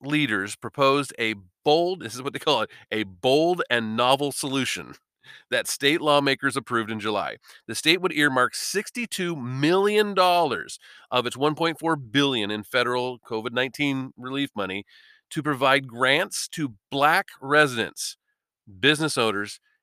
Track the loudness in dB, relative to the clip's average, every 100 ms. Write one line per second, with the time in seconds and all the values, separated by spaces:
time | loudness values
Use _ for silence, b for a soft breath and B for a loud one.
0 | -4 0 0 0 -2 -8 -10 2 4 4
1 | 0 -4 -4 -4 -10 _ 2 2 2 -4
2 | -8 -10 -8 -4 0 0 0 B B -4
3 | -4 -2 2 4 4 0 0 0 0 0
4 | 4 4 2 -4 -4 -2 -2 -6 -10 -18
5 | _ _ B B B -4 -2 0 2 2
6 | 4 4 2 0 -2 -4 -2 -2 -2 -4
7 | -4 -4 -4 -10 B B -10 -2 0 2
8 | 0 2 2 4 0 0 -6 -6 -6 -8
9 | -8 -4 -4 -6 -8 0 2 4 4 2
10 | 2 4 4 4 2 -2 -6 -14 B B
11 | B -2 -2 0 0 2 -2 0 -2 -2
12 | 0 2 2 2 -2 -4 -2 0 0 0
13 | -4 -8 -8 -6 -4 -4 -4 -2 -2 -2
14 | -6 -10 -8 -6 -6 -6 -6 -6 -10 b
15 | b b _ -6 -4 0 2 2 0 0
16 | 2 2 0 -6 -8 -6 -6 -8 _ 2
17 | 2 2 -2 -10 0 4 4 2 -4 -4
18 | -12 -12 _ _ _ _ -20 0 2 2
19 | 0 0 0 -2 -6 -12 _ _